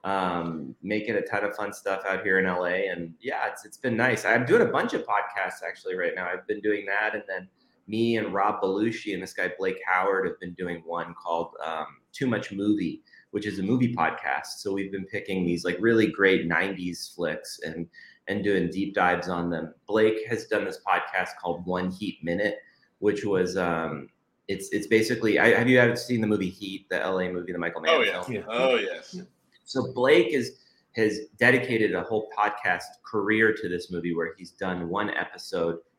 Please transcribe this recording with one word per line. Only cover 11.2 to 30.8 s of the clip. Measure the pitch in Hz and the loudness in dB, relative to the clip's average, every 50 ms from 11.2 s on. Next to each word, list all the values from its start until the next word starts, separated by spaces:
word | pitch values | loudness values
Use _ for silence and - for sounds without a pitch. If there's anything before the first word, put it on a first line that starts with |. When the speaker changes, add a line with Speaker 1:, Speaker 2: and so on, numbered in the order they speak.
| - 87 85 82 85 82 - - - | -4 -2 -2 -2 -2 -4 -6 -10 -8
Speaker 1:
um, | 80 82 80 78 - - _ _ _ | -6 -6 -6 -6 -8 -12 _ _ _
Too | - - 139 | -6 -2 0
Much | 127 113 101 - - | 0 0 0 -2 -6
Movie, | 101 98 101 107 104 101 92 78 - - _ _ - - _ _ | -6 -2 2 2 2 2 0 -4 -4 -6 _ _ -20 -20 _ _
which | - 101 - | -6 -4 -4
is | 107 92 95 | -4 -4 -2
a | |
movie | 95 101 123 127 123 110 - | 0 0 2 4 2 2 2
podcast. | - 80 80 - - - 69 67 69 - - - - | 2 0 0 0 -4 -4 -4 -4 -4 -4 -10 -14 -8
So | - 101 | -6 -4
we've | 98 98 98 95 | -4 -4 -4 -6
been | 98 98 92 | -6 -8 -8
picking | - - 101 - - 95 92 90 | -6 -8 -8 -4 -2 -2 0 0
these, | 85 85 82 - | 0 0 0 -2
like, | 87 87 - | -2 -2 2
really | 104 117 113 113 104 90 | 2 4 6 6 4 4
great | - - 98 95 95 82 78 | 4 4 6 6 6 4 2
nineties | 82 82 80 92 98 98 90 90 90 85 - - - - | 0 0 0 0 0 -4 -4 -6 -6 -6 -8 -12 -14 -8
flicks | - 87 78 78 78 - - - - - | -4 -4 -4 -4 -6 -8 -14 -12 -10 -10
and, | 80 80 82 85 - _ - - - _ _ _ - | -8 -8 -8 -10 -10 _ -20 -20 -20 _ _ _ -6
and | 101 104 90 | -4 -2 0
doing | 104 98 92 87 87 | 2 2 2 2 0
deep | - 95 101 98 95 | -2 -2 -4 -2 2
dives | 101 90 90 90 87 85 92 | 2 2 4 2 0 -2 -4
on | 90 87 87 87 | -4 -2 -2 -2
them. | 85 80 82 80 - _ _ - | -2 -4 -6 -8 -12 _ _ 0
Blake | 104 110 110 107 110 - - - | 2 4 4 4 2 0 -4 -4
has | 120 - - | -6 -6 -4
done | - 107 101 98 | -2 -2 -2 -2
this | 95 90 - _ | -4 -8 -8 _
podcast | 101 92 90 - - - 92 90 - - - | 0 0 0 0 -2 -2 -2 -2 -2 -6 -8
called | - 90 85 - 90 | -6 -6 -6 -4 -4
One | 90 90 90 92 92 | -4 -2 -2 -2 -2
Heat | 92 - 104 95 - _ | -4 -4 -8 -8 -8 _
Minute, | 78 82 85 87 104 104 101 - - _ _ _ _ _ _ _ | -4 -2 -2 0 0 -2 -2 -4 -12 _ _ _ _ _ _ _
which | 95 104 101 104 - | 0 0 0 2 -2
was, | 104 98 92 92 90 90 | 0 2 2 2 2 0
um, | 95 90 87 85 80 82 78 76 71 65 - _ _ _ _ _ _ _ | 0 0 2 0 0 -2 -4 -6 -8 -10 -14 _ _ _ _ _ _ _
it's, | - 196 190 - - | -8 -8 -8 -6 -4
it's | - 104 104 | -4 -4 2
basically, | - 113 110 110 110 120 110 113 107 101 - | 4 4 4 6 4 0 0 2 2 4 6
I, | 98 117 101 101 | 6 6 6 6
have | 120 127 | 6 6
you | 127 127 | 8 8
ever | 120 117 - | 6 6 4
seen | - - - 123 113 | 0 -2 -2 0 0
the | 110 107 | 2 2
movie | 107 98 98 90 | 2 2 0 -2
Heat, | - - 101 95 95 95 - _ | -4 -8 -10 -10 -10 -10 -6 _
the | 92 - | -2 -2
L | - 92 95 92 | 0 0 0 0
A | 92 90 | -2 -2
movie, | 90 87 85 90 | -4 -6 -6 -6
the | 87 87 | -6 -4
Michael | 85 85 82 80 | -4 -4 -4 -2
Mann | 80 - - | 2 4 4
Speaker 2:
Oh, | - | 4
yeah. | 110 101 92 90 | 4 0 0 -4
Speaker 1:
film? | 90 131 | -6 -6
Speaker 3:
Yeah. | 120 101 - 104 | -6 -6 -6 -4
Speaker 2:
Oh, | 113 120 131 131 127 | 0 2 2 4 4
yes. | 113 101 95 87 85 - - - | 2 0 -2 -6 -8 -12 -14 -14
Speaker 3:
Yeah. | 180 - - _ _ _ _ _ _ _ | -14 -14 -16 _ _ _ _ _ _ _
Speaker 1:
So | - - 131 113 92 | -6 -4 -4 -4 -2
Blake | 92 110 123 135 156 175 170 - | 0 2 6 6 8 6 6 4
is, | 151 135 117 - - _ _ _ _ _ | 0 -2 -2 -2 -8 _ _ _ _ _